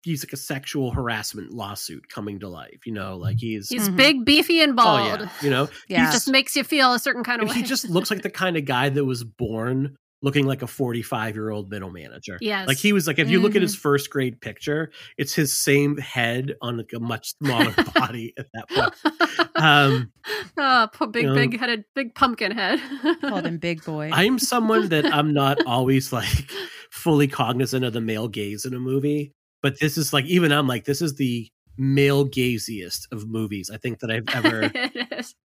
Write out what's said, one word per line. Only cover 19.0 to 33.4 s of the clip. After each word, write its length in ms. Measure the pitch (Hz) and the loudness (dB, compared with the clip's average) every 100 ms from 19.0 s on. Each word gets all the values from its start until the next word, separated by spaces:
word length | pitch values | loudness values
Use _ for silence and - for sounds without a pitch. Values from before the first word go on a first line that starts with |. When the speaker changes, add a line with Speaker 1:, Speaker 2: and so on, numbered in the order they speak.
| 302 - 339 - 320 - | -4 0 -2 0 -2 4
Speaker 1:
Um, 560 | 156 147 139 131 117 _ | 6 6 6 2 -2 _
Speaker 2:
<laughs> 40 | - 427 370 - | -8 -8 -6 -2
Oh, 320 | 277 254 220 | 2 4 2
pu-, 160 | - 254 | -2 -4
big, 160 | 233 | 0
Speaker 1:
you 60 | 233 | 2
know, 60 | 269 | 4
Speaker 2:
big 220 | - 233 | 2 0
headed, 280 | 240 233 - - | -2 -4 -4 -6
big 200 | 240 - | -6 0
pumpkin 360 | 262 226 202 | 0 2 -2
head. 300 | 220 190 254 262 277 | 0 0 0 -4 -2
<laughs> 200 | 285 330 | 0 0
Speaker 3:
Called 240 | 285 202 165 | -2 -2 -2
him 120 | 165 | -4
Big 240 | 170 165 - | -4 -4 -6
Boy. 240 | 156 151 | -6 -2
Speaker 1:
I'm 280 | 156 202 254 | 2 2 2
someone 500 | - 247 220 220 190 | 0 0 4 2 4
that 160 | 160 208 | 2 2
I'm 280 | 147 151 | 2 4
not 240 | 143 139 - | 4 2 2
Speaker 2:
<laughs> 40 | - | 0
Speaker 1:
always, 460 | 120 127 135 131 | 2 4 2 0
like, 160 | 123 104 - - - - - - | -4 0 -2 -2 -12 -12 -14 -18
fully 360 | - 170 151 139 | -4 2 4 4
cognizant 560 | - 120 123 131 127 127 | 2 -2 0 0 0 -2
of 80 | |
the 80 | 117 | -2
male 260 | 113 107 113 | -2 -2 -4
gaze 380 | 104 101 104 127 | -6 -6 -6 -8
in 80 | |
a 60 | 127 | -6
movie. 520 | 127 135 147 147 143 _ _ _ | -2 0 0 -2 -4 _ _ _
But 180 | 143 131 | -2 0
this 180 | 151 156 | -2 0
is, 140 | 143 | 0
like, 120 | 147 139 | 0 2
even 260 | 175 165 | 4 4
I'm 160 | 143 135 | 4 2
like, 160 | 123 117 | -2 -2
"This 160 | 143 | -2
is 140 | 165 139 | -2 -2
the 340 | 135 120 110 _ _ - | -2 -2 -8 _ _ -4
male 480 | 135 139 139 139 139 | 2 4 6 4 2
gaziest 840 | 135 123 117 - 107 90 - - | 2 0 0 -4 -8 -8 -10 -10
of 160 | 113 110 | -10 -6
movies 420 | 113 | -4